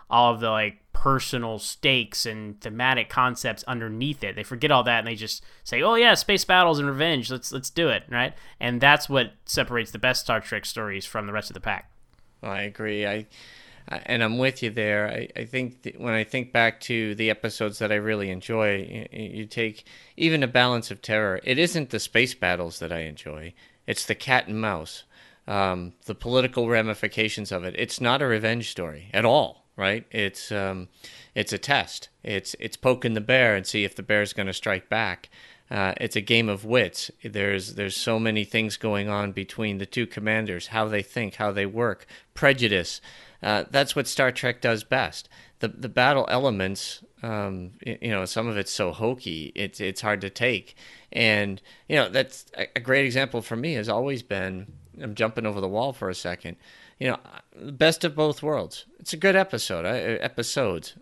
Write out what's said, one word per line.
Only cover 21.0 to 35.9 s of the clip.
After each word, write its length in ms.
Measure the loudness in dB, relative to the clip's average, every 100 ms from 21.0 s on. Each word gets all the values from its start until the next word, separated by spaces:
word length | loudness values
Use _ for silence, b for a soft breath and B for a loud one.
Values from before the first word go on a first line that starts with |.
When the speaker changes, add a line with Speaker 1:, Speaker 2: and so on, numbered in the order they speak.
Speaker 2:
Terror. 380 | -2 0 2 -2
It 140 | 0 2
isn't 320 | 2 0 -2
the 100 | -4
space 340 | 2 4 4
battles 440 | 2 0 2 -2 -6
that 140 | -6
I 80 | -6
enjoy. 520 | -6 -10 -12 -12 -14 -16 b b -6
It's 200 | -6 -2
the 80 |
cat 320 | -4 2 2 2
and 140 | -2
mouse, 420 | -2 -2 -6 -14 -18 b b b -4
um, 480 | 0 2 0 -6 -12 -12
the 80 |
political 540 | -8 2 2 4 0 2
ramifications 800 | 2 2 -2 -4 0 0 -2 -4
of 120 | -4
it. 100 | -4 -4
It's 240 | -4 0
not 220 | 0 2
a 40 | 2
revenge 440 | 2 2 0 -4
story 400 | -6 -8 -8 -4
at 140 | 2 6
all, 400 | 6 4 -4 _ -4
right? 300 | -2 -2 -4
It's, 400 | -2 -2 -4 -6
um, 380 | -2 -2 -4 -10 B B B B
it's 180 | -6 -4
a 60 | -4
test. 500 | -2 -4 -4 -10 -16 _
It's, 340 | -6 -6 -6 -10
it's 180 | -12 -2
poking 340 | 0 0 -2
the 80 | -4
bear 340 | 2 4 4
and 120 | 2 0
see 180 | -2
if 100 | -2 -4
the 60 |
bear's 300 | 0 2 2
gonna 220 | -2 -4
strike 340 | -4 -2 -2 -2
back. 400 | -2 -2 -4 -12 B B B B
Uh, 220 | -2 0